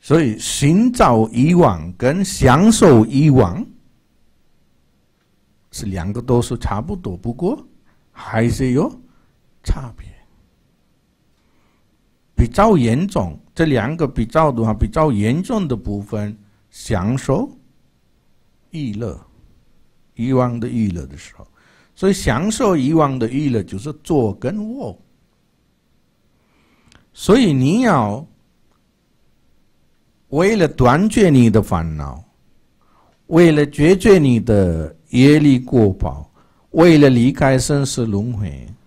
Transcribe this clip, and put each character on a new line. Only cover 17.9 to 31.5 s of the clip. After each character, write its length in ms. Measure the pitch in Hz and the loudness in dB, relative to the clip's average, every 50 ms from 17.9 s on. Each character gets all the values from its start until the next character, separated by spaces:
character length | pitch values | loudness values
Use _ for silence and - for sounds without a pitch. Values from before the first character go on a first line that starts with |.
| _ _ _ _ _ _ _ _ _ _ _ _ _ _ _ _ | _ _ _ _ _ _ _ _ _ _ _ _ _ _ _ _
娱 220 | - 160 147 123 104 | -12 -10 -8 -8 -8
乐， 260 | 101 120 104 - - - _ _ _ _ _ _ _ _ _ _ _ _ _ _ _ _ _ _ | -8 -8 -10 -10 -12 -18 _ _ _ _ _ _ _ _ _ _ _ _ _ _ _ _ _ _
欲 180 | - 113 123 131 | -8 -4 -2 0
望 280 | 127 123 123 120 120 | 0 0 -2 -4 -6
的 80 | 110 123 | -8 -8
娱 220 | 120 120 110 101 | -4 -4 -4 -4
乐 160 | 90 87 73 | -4 -8 -12
的 100 | 64 69 | -14 -18
时 180 | 71 - - _ | -20 -20 -20 _
候， 100 | _ - _ _ _ _ _ _ _ _ _ _ | _ -20 _ _ _ _ _ _ _ _ _ _
所 160 | _ - 190 | _ -2 -2
以 20 | 196 | -2
享 380 | 180 - 160 120 117 165 214 | 0 -2 -4 -2 -2 -2 -4
受 260 | 220 - 269 208 185 | -4 -2 0 0 0
欲 160 | 156 127 135 160 | 0 0 0 2
望 260 | 160 151 139 135 131 | 2 0 0 0 -4
的 80 | 113 110 | -6 -4
娱 200 | 123 139 151 139 | -4 -4 -4 -2
乐 140 | 123 110 92 | -2 -4 -6
就 160 | - - 95 | -6 -12 -12
是 120 | 104 147 147 - _ | -12 -12 -14 -14 _
坐 300 | - 175 147 120 107 95 | -2 -2 0 0 -2 -4
跟 400 | - - 123 180 214 208 214 233 | -6 -8 -8 -8 -6 -10 -10 -12
卧。 260 | 277 233 110 - _ _ _ _ _ _ _ _ _ _ _ _ _ _ _ _ _ _ _ _ _ _ _ _ _ _ _ _ _ _ _ _ _ _ _ _ _ _ _ _ - _ _ _ | -12 -12 -14 -14 _ _ _ _ _ _ _ _ _ _ _ _ _ _ _ _ _ _ _ _ _ _ _ _ _ _ _ _ _ _ _ _ _ _ _ _ _ _ _ _ -20 _ _ _
所 260 | - - - 190 262 | -12 0 2 4 4
以 140 | 262 190 147 | 4 2 2
你 280 | 131 127 139 170 226 | 2 2 2 0 0
要 440 | 262 233 185 139 113 104 101 120 160 - _ _ _ _ _ _ _ _ _ _ _ _ _ _ _ _ _ _ _ _ _ _ _ _ _ _ _ _ _ _ _ _ _ _ _ _ _ _ _ _ | 2 2 2 0 0 -2 -4 -8 -12 -16 _ _ _ _ _ _ _ _ _ _ _ _ _ _ _ _ _ _ _ _ _ _ _ _ _ _ _ _ _ _ _ _ _ _ _ _ _ _ _ _
为 280 | - 143 175 196 226 | -2 0 0 2 2
了 120 | 214 175 147 | 2 0 0
断 400 | - - 127 120 127 151 196 220 | 0 0 2 2 4 4 2 0
绝 220 | - - 214 175 | 2 2 4 4
你 180 | 151 131 123 | 6 6 4
的 140 | 113 | 6